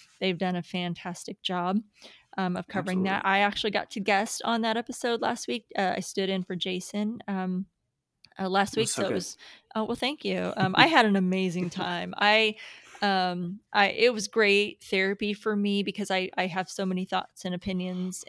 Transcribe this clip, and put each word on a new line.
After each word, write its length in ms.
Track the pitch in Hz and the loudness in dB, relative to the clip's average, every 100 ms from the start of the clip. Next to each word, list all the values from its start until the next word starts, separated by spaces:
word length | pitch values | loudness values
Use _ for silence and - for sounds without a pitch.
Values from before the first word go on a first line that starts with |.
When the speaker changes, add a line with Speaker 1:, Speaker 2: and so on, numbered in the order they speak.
| - - | -18 -4
Speaker 1:
They've 200 | 185 175 | -2 0
done 180 | 185 180 | -2 -2
a 60 | |
fantastic 800 | - 180 175 170 185 175 - 196 | -4 -4 -4 -6 -8 -10 -12 -8
job, 400 | - 180 180 208 - _ - - _ - | -4 -2 0 0 -2 _ -20 -20 _ -4
um, 180 | 185 180 | -2 -2
of 100 | - | -4
covering 340 | 190 180 185 | -4 0 0
that. 140 | 185 196 | 0 0
Speaker 2:
Absolutely. 140 | 196 | 2
Speaker 1:
I 80 | 196 | 4
actually 300 | 202 - 214 | 2 2 -2
got 180 | 202 - | -2 -4
to 100 | 220 | -4
guest 400 | 196 196 226 - 226 | 2 2 2 -2 -2
on 160 | 233 | 0
that 160 | 226 226 | 0 0
episode 420 | 240 - 240 226 | -4 -4 -2 0
last 260 | 247 240 - | -2 -2 -4
week. 200 | 240 - - | -6 -4 -2
Uh, 160 | 185 196 | 0 0
I 40 | |
stood 300 | - 202 190 | -4 -2 -2
in 120 | 190 | -2
for 140 | 185 185 | -2 -4
Jason, 640 | 185 185 - 208 214 240 - | -4 -4 -4 -4 -4 -4 -4
um, 380 | 190 185 185 196 _ _ _ _ _ _ - | -4 -2 -2 -4 _ _ _ _ _ _ -6
uh, 120 | 190 | 0
last 280 | 196 196 220 | 2 2 0
Speaker 2:
It 40 | |
was 80 | 220 | 0
Speaker 1:
week, 0 | |
Speaker 2:
so 140 | - | 0
Speaker 1:
so 40 | 196 | -2
it 20 | |
Speaker 2:
good. 40 | |
Speaker 1:
was, 220 | 190 - - - - _ 220 | -2 -6 -12 -20 -20 _ -6
oh, 80 | |
well, 120 | 220 240 | -4 -2
thank 280 | 247 302 | -2 -2
you. 280 | 196 185 180 | -4 -2 -2
Speaker 2:
<laughs> 20 | - | 0
Speaker 1:
Um, 180 | 190 185 | 2 6
I 100 | 302 | 6
had 160 | 311 214 | 8 6
an 80 | |
amazing 560 | 196 180 190 185 175 180 | 4 4 2 0 -2 -4
time. 440 | 180 180 175 180 - | -4 -4 -4 -6 0
I, 380 | 208 220 220 214 - - - - | 4 4 4 0 -14 -20 -16 -2
um, 600 | 202 190 185 180 175 202 - | 0 2 0 -2 -6 -8 -2
I, 180 | 214 196 | 2 2
it 220 | - 240 | 4 4
was 140 | 220 196 | 2 -2
great 560 | 226 208 202 208 - | 2 6 6 2 -4
therapy 520 | - 190 190 202 208 | -4 0 0 0 -4
for 200 | 202 214 | -2 -2
me 300 | 208 202 202 | 0 0 0
because 260 | 196 214 202 | -2 -4 -2
I, 200 | 190 185 - | -2 -2 -2
I 100 | 185 | -2
have 200 | 180 180 | -2 -6
so 160 | - | -4
many 200 | 190 180 | -2 -2
thoughts 400 | 185 185 - - | -2 -4 -6 -10
and 100 | 185 | -8
opinions, 680 | 180 196 185 180 180 185 185 | -6 -4 -4 -4 -4 -6 -8